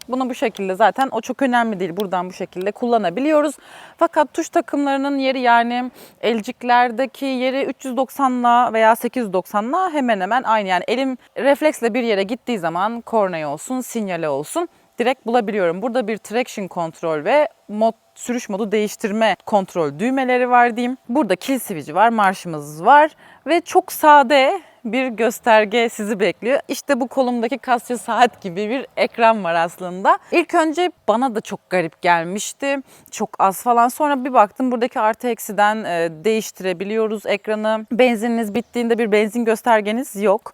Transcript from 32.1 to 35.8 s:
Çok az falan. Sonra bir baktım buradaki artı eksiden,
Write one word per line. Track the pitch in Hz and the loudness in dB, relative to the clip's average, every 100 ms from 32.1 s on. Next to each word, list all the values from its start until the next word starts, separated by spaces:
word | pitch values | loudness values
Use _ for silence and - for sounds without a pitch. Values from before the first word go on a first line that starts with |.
| 170 170 202 - - 277 277 - - _ | 2 0 -6 -8 -6 -4 -4 -6 -20 _
Çok | - 214 - | -8 -6 0
az | 190 185 | 0 0
falan. | 247 233 240 | 0 2 2
Sonra | - 294 277 262 | 2 -2 0 2
bir | |
baktım | 254 202 - 262 | 4 4 2 -4
buradaki | 240 247 262 | -2 -2 0
artı | 214 226 247 | -2 0 -4
eksiden, | 233 - 196 208 220 | -6 -6 0 0 0